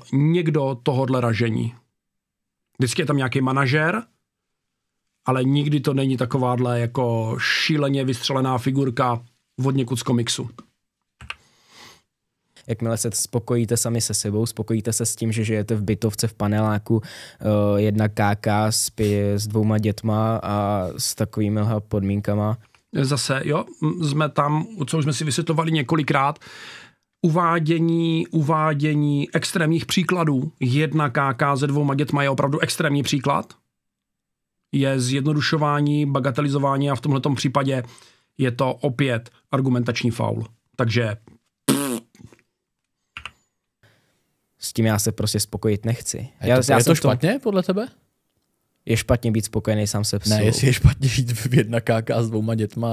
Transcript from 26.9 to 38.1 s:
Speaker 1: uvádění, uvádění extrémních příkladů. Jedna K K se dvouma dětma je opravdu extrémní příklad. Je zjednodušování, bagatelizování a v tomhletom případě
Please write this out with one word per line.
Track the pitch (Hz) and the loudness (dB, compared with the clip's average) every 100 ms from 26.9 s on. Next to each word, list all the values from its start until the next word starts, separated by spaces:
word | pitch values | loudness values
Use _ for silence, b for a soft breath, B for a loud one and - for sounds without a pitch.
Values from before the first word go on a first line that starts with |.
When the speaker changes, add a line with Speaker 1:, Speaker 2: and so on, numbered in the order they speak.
| B _ - | B _ -2
Speaker 1:
uvádění, | 175 165 170 170 156 165 165 165 165 160 - | 0 2 2 2 2 2 2 2 2 0 0
uvádění | 165 143 156 156 143 156 147 147 143 143 160 | 0 2 2 2 0 0 2 2 2 0 -2
extrémních | - 185 156 165 - | -2 0 2 0 0
příkladů. | - 160 185 160 131 151 - | 0 0 2 2 0 -2 -2
Jedna | 127 139 156 156 147 | 0 2 2 0 0
K | 143 139 | 2 0
K | 120 143 139 | 2 0 2
se | 143 | 0
dvouma | 143 143 139 | 0 0 0
dětma | 151 143 | 0 0
je | 139 | 0
opravdu | 135 139 147 | 2 0 0
extrémní | 165 - 160 143 | -2 0 0 0
příklad. | 131 143 139 147 - - _ _ _ _ _ _ _ _ _ _ - | 0 -2 0 -2 -4 -16 _ _ _ _ _ _ _ _ _ _ -6
Je | 143 135 135 | 0 0 0
zjednodušování, | 123 139 143 151 123 160 147 147 147 147 143 | 0 0 0 0 0 0 2 2 2 2 0
bagatelizování | 139 135 127 147 139 139 139 143 | 0 0 0 0 0 0 0 0
a | 131 | -2
v | |
tomhletom | 151 135 147 131 | 0 0 0 0
případě | 143 139 135 131 120 B B | 0 0 0 -2 -4 B B